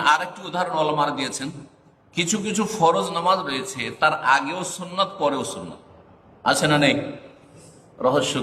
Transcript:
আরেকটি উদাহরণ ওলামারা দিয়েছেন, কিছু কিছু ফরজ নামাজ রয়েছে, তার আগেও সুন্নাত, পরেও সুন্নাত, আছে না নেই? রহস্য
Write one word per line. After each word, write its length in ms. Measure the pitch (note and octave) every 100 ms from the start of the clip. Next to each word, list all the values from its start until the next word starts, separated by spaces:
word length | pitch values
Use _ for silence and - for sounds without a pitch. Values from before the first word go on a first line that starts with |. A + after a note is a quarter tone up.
| B2+
আরেকটি 260 | D#3 F3+ G3 F#3
উদাহরণ 260 | F3 F3+ D#3+
ওলামারা 360 | D3+ D3+ C#3+ C3+
দিয়েছেন, 300 | C3 - C3+ C3+ - _ _ _ _ -
কিছু 220 | F3 G#3+ G3+
কিছু 180 | G3 G#3 -
ফরজ 320 | E3 F#3 F3+ F3
নামাজ 200 | F3 F#3+ D3+
রয়েছে, 320 | C3 C3 B2+ A2+ A#2
তার 140 | D#3 C3+ B2 C#3
আগেও 260 | C#3 F3+
সুন্নাত, 460 | F3+ - F3+ F3+ F#3 -
পরেও 240 | D3 C#3 A2+
সুন্নাত, 280 | G2 F2 D2 - - - - - - -
আছে 200 | - D#3
না 100 | D3
নেই? 180 | C#3+ A#2+ - - - - - - - - - -
রহস্য 360 | B2+ C#3 - C3